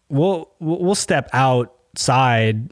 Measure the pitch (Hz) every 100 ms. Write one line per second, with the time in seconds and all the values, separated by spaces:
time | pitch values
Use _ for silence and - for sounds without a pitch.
0 | - 139 180 175 160 - 160 175 175 202
1 | - 185 - 123 131 127 117 _ _ -
2 | - 127 131 117 110 107 120